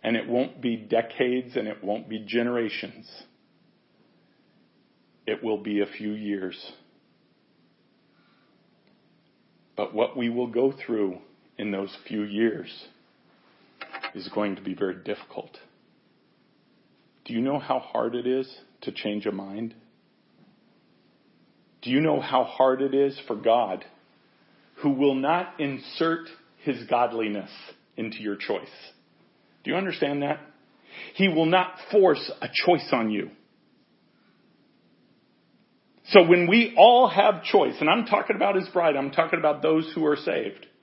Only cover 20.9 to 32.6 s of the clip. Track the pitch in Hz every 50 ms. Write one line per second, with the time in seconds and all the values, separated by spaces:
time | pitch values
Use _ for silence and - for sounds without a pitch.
20.9 | _ _ _ _ _ _ _ _ _ _ _ _ _ _ _ _ _ _ - 120
21.9 | 127 139 156 160 151 143 123 - 131 127 127 - - - 135 131 131 131 139 135
22.9 | 131 139 139 139 135 - - - 117 104 - 113 113 120 117 98 95 92 - -
23.9 | - _ _ _ _ _ _ _ _ _ _ _ _ _ _ _ _ - - 147
24.9 | 139 131 143 143 135 131 131 143 165 175 185 180 - - 156 139 139 127 - -
25.9 | - - 160 165 165 165 165 - - - _ _ _ _ - 156 135 117 117 -
26.9 | 123 120 123 117 107 113 113 107 104 104 92 - - - - - - _ _ _
27.9 | _ - 123 113 107 - 110 107 101 101 - - 107 92 - - - - - -
28.9 | - _ _ _ _ _ _ _ _ _ _ _ _ _ _ - - 175 196 190
29.9 | 160 - - 143 143 143 143 143 151 147 - - _ _ _ _ _ _ _ _
30.9 | - - - - - - 190 196 165 156 165 160 175 185 185 185 - - - -
31.9 | - 214 190 180 151 131 - - - - - 139 - -